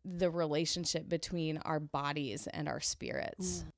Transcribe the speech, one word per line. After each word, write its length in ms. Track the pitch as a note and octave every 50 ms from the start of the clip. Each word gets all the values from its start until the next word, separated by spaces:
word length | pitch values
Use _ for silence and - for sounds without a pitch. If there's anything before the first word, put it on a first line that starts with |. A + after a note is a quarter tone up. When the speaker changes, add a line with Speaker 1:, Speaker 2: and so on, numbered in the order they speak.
| -
Speaker 1:
the 260 | F#3 F3+ E3+ F#3+ F3
relationship 800 | D#3+ E3+ E3 D3+ D3 D#3 E3+ D#3 - F3 E3+ - - D#3+ D#3+
between 500 | - E3+ D#3+ - - F#3 E3+ D#3+ D#3 D#3 D#3+
our 200 | - - D#3+ D3+
bodies 680 | D3+ D3 - C#3 C#3 C#3+ D3 D3+ C#3+ B2 G2+ - -
and 200 | - - - D3+
our 140 | - - -
spirits? 840 | - - - - - - - - - - - - F#3 F3+ F3+ F3 E3
Speaker 2:
Ooh, 60 | D#3+ -